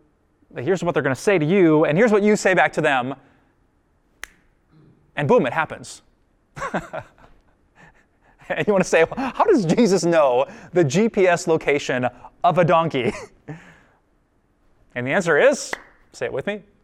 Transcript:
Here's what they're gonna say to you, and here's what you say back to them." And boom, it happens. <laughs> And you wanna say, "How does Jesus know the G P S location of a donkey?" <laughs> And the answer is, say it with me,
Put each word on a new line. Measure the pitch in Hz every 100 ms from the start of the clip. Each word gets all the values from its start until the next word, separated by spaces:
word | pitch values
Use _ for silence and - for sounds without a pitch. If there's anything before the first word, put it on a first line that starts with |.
| _ _ _ _ _ -
Here's | 127 185
what | 175
they're | 160
gonna | 135 127
say | - 190
to |
you, | 151 202 170 151
and | 156 156
here's | 240
what | 208
you | 208 208
say | 202
back | 180 156
to | -
them." | 156 135 123 139 _ _ _ _ _ _ _ _ _ _ - _ _ _ _ _ _ _ _ -
And | 147
boom, | 170
it | 135
happens. | 156 156 107 - - _ _ _ _ _ -
<laughs> | 539 180 - 160 - _ - _ _ _ _ _ - _ _ _ _ _ -
And | 165 160
you |
wanna | 202
say, | 175 - 165
"How | - 262 -
does | - 330 165
Jesus | - 233 185 170
know | 165 143 123 139 - -
the | 175
G | 151 147 226
P | 214 185
S | 170 -
location | 160 - 143 - 131 123 - - _
of | 175 175
a |
donkey?" | 170 165 165 135 120 587
<laughs> | 480 _ - 160 - _ _ _ _ _ _ _ _ _ _ _ _
And | 123 123
the |
answer | 170 175 147
is, | 233 285 - - - _ _
say | - 117
it |
with | 123 165
me, | 208 - _